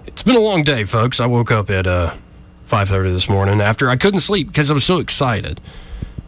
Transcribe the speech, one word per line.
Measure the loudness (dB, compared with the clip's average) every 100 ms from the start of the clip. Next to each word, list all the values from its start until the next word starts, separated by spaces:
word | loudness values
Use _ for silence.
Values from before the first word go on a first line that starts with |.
| -16
It's | -4
been | 2 4
a |
long | 4 2
day, | 0 0
folks. | -2 0 0 0
I | 0
woke | 0 2
up | 0 0
at, | -2 0
uh, | 0 -2 -6 -16 -20 -20 -20 -4
five | -2 0
thirty | 0 0
this | 0 0
morning | 0 2 2
after | 2 0 0
I | 2
couldn't | 2 2
sleep | 0 -2 -2
'cause | 0 0
I |
was | 2
so | 2 0
excited. | 0 -2 0 0 -4 -10 -12 -20 -16 -12 -12 -12